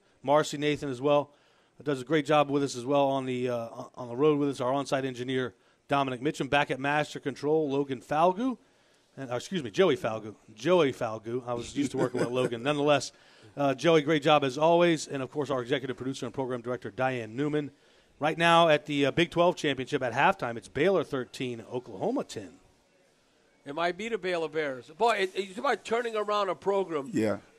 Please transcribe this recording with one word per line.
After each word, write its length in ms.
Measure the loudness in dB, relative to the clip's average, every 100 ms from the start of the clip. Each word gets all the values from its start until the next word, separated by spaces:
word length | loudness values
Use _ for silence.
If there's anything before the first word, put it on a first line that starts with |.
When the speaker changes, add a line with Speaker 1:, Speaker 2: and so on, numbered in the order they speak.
| _ _
Speaker 1:
Marcy 340 | 2 2 2 -2
Nathan 320 | -2 -2 -4
as 120 | -2
well. 320 | 2 2 2 _ _ _ _ -10
Does 180 | -4 -4
a 40 |
great 200 | 0 0
job 240 | 4 2 4
with 140 | 0
us 140 | 0 -4
as 100 | 0
well 220 | 2 2
on 180 | 0 -2
the, 220 | -4 -2
uh, 200 | -4 -6 -12 -14 -12
on 100 | -8
the 80 |
road 240 | 2 4 4
with 120 | 0
us. 100 | -2
Our 120 | -2
on-site 320 | -2 0 -2
engineer, 480 | -2 -6 -4 -2 -4 -8 _ _ -2
Dominic 320 | 0 0 -2
Mitchum. 280 | -2 -4 0
Back 220 | 0 0
at 80 | -2
Master 400 | -2 0 -2 -6
Control, 500 | -8 -4 0 0 2
Logan 320 | 0 -2 -4
Falgu. 560 | -4 2 2 2 -2 -6 _ _ _ _ _ -16
And, 160 | -8
uh, 20 |
excuse 300 | -8 -4 -6
me, 60 | -2
Joey 240 | 2 2 2
Falgu. 400 | -2 -6 -10 -16 -20
Joey 380 | -6 2 4 4
Falgu. 500 | 0 -6 -6 -6 -6
I 100 | -4
was 220 | -6 -6 -4
used 140 | -2
to 80 | 0
working 220 | -2 0
with 100 | -2
Logan. 320 | 0 -2 -2
<laughs> 0 |
Nonetheless, 480 | -2 0 2 2 0 -12 _ _ -12 -2
uh, 180 | 0
Joey, 280 | 2 4 4
great 200 | 4 2
job 220 | 4 4
as 120 | 4 2
always. 520 | 4 6 4 2 -2
And, 160 | -6
of 80 | -6
course, 180 | -6 -4
our 100 | -4
executive 360 | -2 -2 -2 -6
producer 280 | -6 -6
and 80 | -6
program 280 | -6 -4 -6
director, 320 | -6 -6 -6
Diane 420 | -2 -2 -2 -6
Newman. 380 | -4 -2 -2 -4 -10 _ _ _ -4
Right 180 | -2 2
now 300 | 6 6 8
at 180 | 4 2
the, 200 | 0 2
uh, 40 |
Big 220 | 2 2
twelve 240 | 4 4 4
Championship 480 | 0 -2 -2 -2
at 80 | -2
halftime, 440 | 2 2 2 -2 -6
it's 120 | -6
Baylor 340 | 0 2 2
thirteen, 600 | 0 -4 -6 -6 -6 -8 -8
Oklahoma 500 | -10 -8 -6 -4 -4
ten. 280 | -6 -10 -14 -18 _ _ _ _ _ _ _ _ _ _
Speaker 2:
It 120 | -10 -2
might 200 | -2 -2
be 120 | -6
the 100 | -4
Baylor 300 | -2 -2 -2
Bears. 380 | -2 -4 -6 -10 0
Boy, 200 | 2 2
it, 180 | 0 -2
it, 60 |
you 120 | -8
talk 40 | -4
about 260 | -2 -2
turning 320 | -2 -2 -2 -2
around 320 | 0 0 0
a 60 | -2
program. 540 | 0 0 0 -4 -2
Speaker 3:
Yeah. 240 | 0 0 0 -6